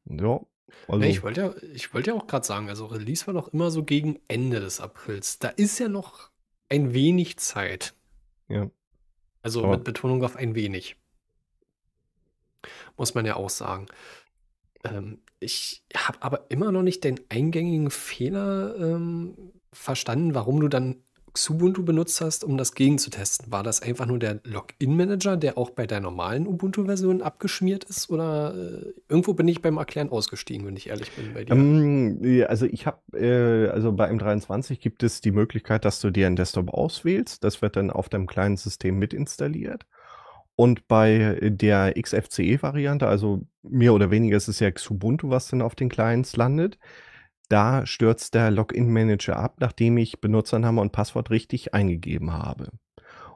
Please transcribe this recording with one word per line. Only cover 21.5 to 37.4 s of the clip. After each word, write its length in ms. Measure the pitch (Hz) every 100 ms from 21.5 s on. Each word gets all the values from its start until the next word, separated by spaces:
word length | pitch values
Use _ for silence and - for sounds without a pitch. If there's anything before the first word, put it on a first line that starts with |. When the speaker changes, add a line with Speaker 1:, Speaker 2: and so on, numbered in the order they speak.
| 160 185 190
Speaker 2:
benutzt 380 | 170 160 165 -
hast, 240 | 160 -
um 120 | 151 135
das 180 | 127
gegenzutesten. 760 | - 135 143 113 101 101 - -
War 140 | 101
das 180 | 110 -
einfach 240 | 120 123 120
nur 140 | 123
der 200 | 110 104
Login-Manager, 920 | 120 101 - - 135 165 185 196 196 180
der 220 | 143 123
auch 120 | 120
bei 140 | -
der 140 | 113 104
normalen 480 | 92 90 90 127 202
Ubuntu-Version 760 | 175 190 208 196 190 185 185
abgeschmiert 600 | 156 - 202 - 185 196
ist? 260 | - - -
Oder, 460 | 160 160 151 147
äh, 380 | - - - - - -
irgendwo 260 | 156 196
bin 140 | 165 165
ich 120 | 160
beim 160 | 160 156
Erklären 320 | 147 151 143
ausgestiegen, 540 | 113 - 117 - 107
wenn 120 | 101 98
ich 140 | -
ehrlich 220 | 107 -
bin 220 | - 110
bei 100 | 110
dir. 80 | 110
Speaker 1:
Ähm, 680 | 131 143 156 147 139 113 -
ja, 240 | 123 127 -
also 200 | 110 127
ich 200 | - 151
hab, 160 | - - -
äh, 500 | 120 123 120 113 104
also 240 | 110 113
bei 160 | 101 95
M 140 | 110
dreiundzwanzig 580 | 104 104 - 101 - -
gibt 240 | 113 -
es 200 | 117 -
die 100 | 107
Möglichkeit, 520 | 101 110 110 - 110
dass 160 | 104 -
du 120 | 101
dir 160 | 95 92
einen 80 | 90
Desktop 360 | 87 95 87
auswählst. 680 | - 160 - 170 190 240 -